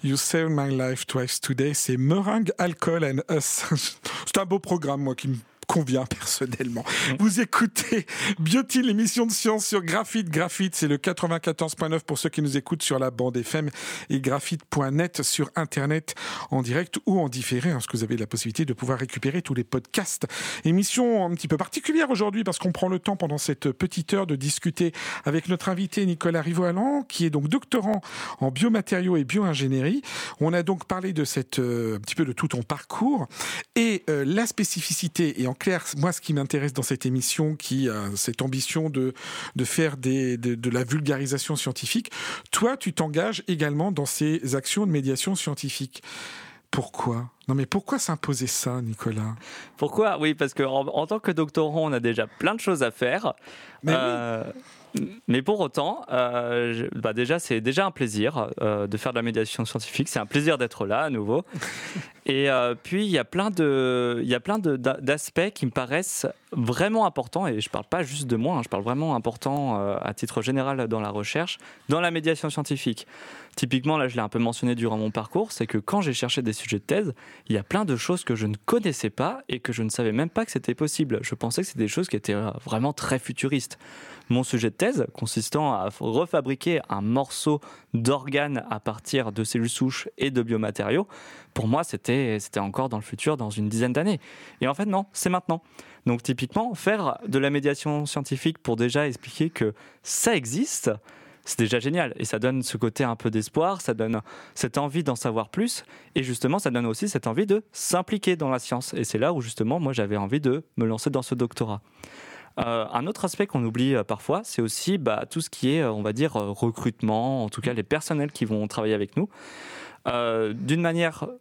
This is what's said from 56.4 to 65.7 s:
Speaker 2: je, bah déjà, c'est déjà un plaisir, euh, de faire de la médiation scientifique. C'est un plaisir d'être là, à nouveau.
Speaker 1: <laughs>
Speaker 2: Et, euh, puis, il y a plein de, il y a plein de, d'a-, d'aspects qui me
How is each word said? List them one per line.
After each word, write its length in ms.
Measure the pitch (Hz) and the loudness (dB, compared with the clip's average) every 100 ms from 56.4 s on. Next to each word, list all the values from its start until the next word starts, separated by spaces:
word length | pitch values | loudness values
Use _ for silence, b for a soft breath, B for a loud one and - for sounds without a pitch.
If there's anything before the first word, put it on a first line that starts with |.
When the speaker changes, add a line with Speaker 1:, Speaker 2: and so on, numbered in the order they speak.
| 120 120 120 | 0 0 0
Speaker 2:
je, 260 | 117 120 - | 0 -4 -2
bah 140 | 110 | -2
déjà, 280 | 110 123 170 | 0 2 0
c'est 200 | - 113 | 2 0
déjà 240 | 113 143 | 2 2
un 60 | 196 | 0
plaisir, 580 | - 123 104 110 151 110 - | 0 -2 2 2 0 -4 0
euh, 260 | 107 104 101 | 0 0 -2
de 100 | 104 | -2
faire 160 | 135 | 0
de 60 | 120 | 2
la 40 | |
médiation 420 | 117 113 110 - | 2 0 -2 -2
scientifique. 440 | 113 117 - - 147 | -4 -4 -6 -2 -2
C'est 120 | 131 | -2
un 60 | 104 | 0
plaisir 300 | 143 151 147 | 2 4 2
d'être 300 | 120 - 98 | 0 -2 0
là, 160 | 110 | 2
à 80 | 156 | 2
nouveau. 340 | 120 104 135 - 156 B B | 0 2 0 0 -8 B B
Speaker 1:
<laughs> 420 | B 180 B - - | B -10 B -8 -2
Speaker 2:
Et, 220 | 135 139 | 2 4
euh, 260 | 131 123 120 | 4 2 -2
puis, 240 | - 185 | -2 -2
il 60 | 208 | 2
y 80 | 160 | 2
a 60 | |
plein 260 | 117 175 208 | 0 0 0
de, 720 | 180 151 135 127 127 123 120 | 2 4 4 4 2 2 0
il 60 | 120 | 0
y 60 | |
a 60 | 123 | 0
plein 180 | 151 214 | 0 0
de, 180 | 175 135 | 2 2
d'a-, 240 | 127 135 | 0 0
d'aspects 500 | 131 147 - - 190 | 0 0 0 0 0
qui 140 | - | 0
me 40 | 131 | -2